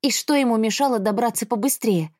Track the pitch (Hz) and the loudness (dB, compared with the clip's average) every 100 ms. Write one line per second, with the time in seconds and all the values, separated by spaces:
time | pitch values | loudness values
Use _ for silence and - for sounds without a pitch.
0 | 277 - - 285 254 226 220 202 277 233 | -2 -2 0 2 2 2 0 0 0 0
1 | 196 208 233 - 208 233 262 - 226 180 | 0 0 0 -2 -4 -2 -2 0 0 0
2 | 156 | -2